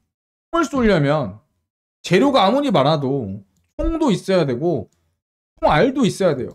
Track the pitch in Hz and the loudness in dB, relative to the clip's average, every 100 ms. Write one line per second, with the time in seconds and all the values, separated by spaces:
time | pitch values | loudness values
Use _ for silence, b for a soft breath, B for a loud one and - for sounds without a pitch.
0 | _ _ _ _ _ 339 302 269 220 175 | _ _ _ _ _ -4 -2 0 2 2
1 | 139 151 98 101 _ _ _ _ _ _ | 2 -2 -4 -12 _ _ _ _ _ _
2 | - 180 285 254 190 269 285 165 143 160 | 0 2 4 2 2 0 0 2 2 0
3 | 131 139 98 98 - _ _ - 320 320 | -2 -4 -6 -10 -16 _ _ -6 -4 0
4 | 302 170 - 185 143 120 175 135 - _ | 0 0 0 0 0 -2 -2 -4 -6 _
5 | _ _ _ _ _ - 240 156 254 269 | _ _ _ _ _ -4 0 2 2 2
6 | 202 - 185 131 104 | -2 0 -2 -2 -6